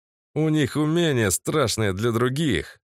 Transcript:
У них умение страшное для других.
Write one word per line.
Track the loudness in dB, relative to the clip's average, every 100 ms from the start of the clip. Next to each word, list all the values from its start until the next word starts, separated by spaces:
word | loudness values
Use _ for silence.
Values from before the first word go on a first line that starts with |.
| _ _ _
У | -2 0
них | 2 0 0
умение | 0 0 0 2 0
страшное | 0 -2 0 0 0 -2
для | 0 0
других. | 0 0 0 0 -2 -4 -12